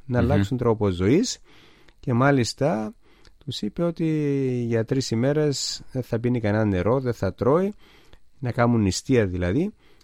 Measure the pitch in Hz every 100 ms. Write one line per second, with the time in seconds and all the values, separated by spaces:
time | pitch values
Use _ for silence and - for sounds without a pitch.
0 | - 123 - 101 101 123 117 110 104 87
1 | 95 160 247 - - - - - - -
2 | - 120 139 139 113 - 139 208 214 -
3 | - - - - - - 208 - 170 165
4 | 160 156 147 139 131 123 117 113 113 135
5 | - 113 131 147 151 135 - - - 131
6 | - 117 120 123 107 107 107 92 95 135
7 | 127 113 95 - 110 160 196 - - -
8 | - - - - 123 123 120 117 98 -
9 | - 123 101 90 87 117 202 - - -